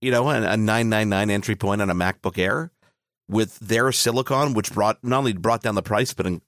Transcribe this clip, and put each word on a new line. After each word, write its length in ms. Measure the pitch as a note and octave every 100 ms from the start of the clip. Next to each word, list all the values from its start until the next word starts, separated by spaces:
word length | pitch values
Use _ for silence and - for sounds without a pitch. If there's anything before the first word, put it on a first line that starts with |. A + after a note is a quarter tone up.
you 80 | B2+
know, 180 | B2 C3
a, 140 | C3+
a 140 | G#2 G#2+
nine 300 | G#2+ A2+ A#2
nine 180 | A2 G#2+
nine 220 | G2 G#2
entry 240 | G2+ G2+ G#2
point 240 | G2+ G2+
on 80 | G2
a 60 |
MacBook 420 | F2+ F2+ - F#2+ F#2
Air 340 | F#2 C3 E3 _ _ _ _ _ -
with 300 | G#2+ G#2+ -
their 320 | G2+ A2+ C3
silicon, 600 | A#2+ A#2+ A#2+ C3 C3+ D3
which 200 | A2 G2
brought, 300 | - G#2 A2
not 160 | B2 C3
only 140 | C3+
brought 300 | G2 G#2+ A#2
down 120 | A2+
the 80 | G2+
price, 300 | F2+ G#2+ B2+
but 140 | - F2+
in-, 160 | F2